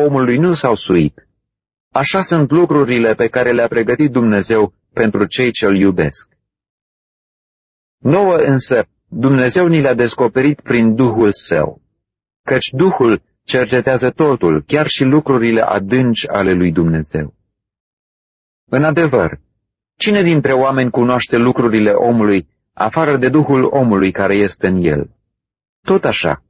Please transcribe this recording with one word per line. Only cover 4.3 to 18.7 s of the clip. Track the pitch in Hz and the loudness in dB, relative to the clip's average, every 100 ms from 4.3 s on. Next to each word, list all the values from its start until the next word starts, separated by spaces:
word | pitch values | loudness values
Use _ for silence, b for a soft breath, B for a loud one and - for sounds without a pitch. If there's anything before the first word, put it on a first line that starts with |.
| 104 92 113 101 _ _ | 0 0 0 0 _ _
pentru | - 113 101 101 | -2 -2 0 -2
cei | - 123 | -2 -2
ce-L | 113 107 98 | -2 0 2
iubesc." | 98 87 76 - - _ _ _ _ _ _ _ _ _ _ _ _ _ _ _ _ _ | 2 0 -4 -6 -20 _ _ _ _ _ _ _ _ _ _ _ _ _ _ _ _ _
Nouă | 123 170 202 170 | 0 2 2 2
însă, | 147 135 - 123 - _ - | 2 0 0 -2 -2 _ -16
Dumnezeu | - 131 135 127 180 175 | -4 0 2 2 2 2
ni | 160 | 2
le-a | 139 | 2
descoperit | 120 120 - 123 127 139 147 | 0 -2 0 -2 0 0 -2
prin | - 120 113 110 | -2 0 2 2
Duhul | 127 110 107 | 0 2 0
Său, | 101 - 82 71 - _ _ _ _ _ _ | 0 -2 -2 -2 -6 _ _ _ _ _ _
căci | - 131 - | -4 -4 -4
Duhul | 131 185 - 120 101 _ _ | -2 0 2 0 0 _ _
cercetează | - 127 120 123 117 127 123 | -6 -2 0 -2 0 0 -2
totul, | - 156 127 87 78 | 0 0 0 0 0
chiar | 73 147 156 | -2 -4 -2
și | - | -2
lucrurile | 131 147 147 131 113 113 | 2 2 2 0 0 0
adânci | - 104 98 127 127 113 - | 0 -2 -2 0 0 -2 -4
ale | 101 95 | -2 0
lui | 90 90 | 0 0
Dumnezeu. | 82 82 80 76 80 76 _ _ _ _ _ _ _ _ _ _ _ _ _ | 0 0 -2 -4 -8 -8 _ _ _ _ _ _ _ _ _ _ _ _ _
În | - | -4